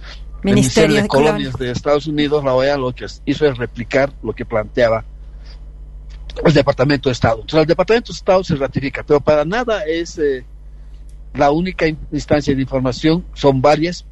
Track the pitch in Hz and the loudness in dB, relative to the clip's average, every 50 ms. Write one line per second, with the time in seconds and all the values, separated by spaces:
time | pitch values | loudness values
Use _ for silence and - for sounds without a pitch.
0 | - - - - - - - - - 196 202 - 131 127 - - 160 156 147 143 | -16 -16 -16 -16 -16 -14 -12 -6 0 2 4 4 4 4 4 4 4 4 4 2
1 | - - - 135 147 156 - - 143 135 127 - 131 123 123 - - 151 143 147 | 2 2 2 4 4 4 2 0 -2 -6 -6 -6 -6 -6 -6 -4 0 2 2 2
2 | 139 156 151 147 147 143 147 147 139 135 127 127 131 139 143 143 131 127 123 - | 0 -2 -2 0 0 2 0 0 2 2 2 2 2 2 2 0 -2 -4 -4 -6
3 | 113 98 - - - - 143 131 156 147 131 120 123 110 - 120 117 - - 131 | -10 -14 -14 -10 -4 -4 -2 2 2 2 2 0 -6 -6 -6 -8 -8 -2 0 2
4 | 139 139 - - - 113 - - 120 - 117 110 107 104 - 131 123 113 113 110 | 2 0 -2 -6 -8 -8 -6 -6 -6 -4 -2 -2 -2 -2 0 2 4 4 4 2
5 | - - - - - - - - - - - - - - - - - - - - | -2 -6 -16 -16 -16 -16 -16 -16 -16 -16 -16 -16 -16 -16 -16 -16 -16 -16 -16 -16
6 | - - - - - - - - 156 170 147 151 139 139 139 - 127 143 147 135 | -16 -16 -16 -14 -14 -14 -8 0 2 4 4 4 4 4 4 2 2 2 2 2
7 | - 135 123 - - 120 113 110 107 - - 160 156 151 170 - 185 - 220 240 | 2 0 -2 2 2 2 2 0 -2 0 2 2 4 4 4 2 4 4 2 2
8 | 233 - 180 - - - 185 190 185 - 170 135 139 127 - 139 135 139 - - | 2 -2 -12 -8 0 2 4 4 4 2 -2 -2 -2 -2 -2 -2 -4 -4 -6 -6
9 | - - 151 143 139 - 151 151 147 156 196 240 254 240 220 196 156 156 165 165 | 0 2 2 2 4 4 4 4 2 0 -2 -4 -2 -2 -2 -2 -2 -2 -4 -4
10 | 170 165 - 180 151 143 135 127 120 - - - - - - - - - - - | -4 -6 -6 -2 0 0 0 -2 -6 -12 -20 -20 -20 -20 -18 -18 -18 -18 -18 -18
11 | - - - - - - - - 147 143 147 160 180 185 175 - 175 160 156 147 | -18 -18 -18 -18 -18 -10 -2 2 4 4 4 2 0 -2 -2 -2 -2 -2 -2 -2
12 | - - - 147 135 - 156 147 139 - 139 131 135 123 135 131 127 131 120 - | -8 -6 -6 -6 -2 0 0 0 2 0 0 0 0 -2 -2 -2 -2 -2 -2 0
13 | - 156 160 175 180 - - - - 143 135 131 123 147 151 151 156 170 180 - | 2 2 2 2 -2 -6 -8 0 2 4 4 4 4 4 4 2 0 -2 -4 -6
14 | - - | -12 -18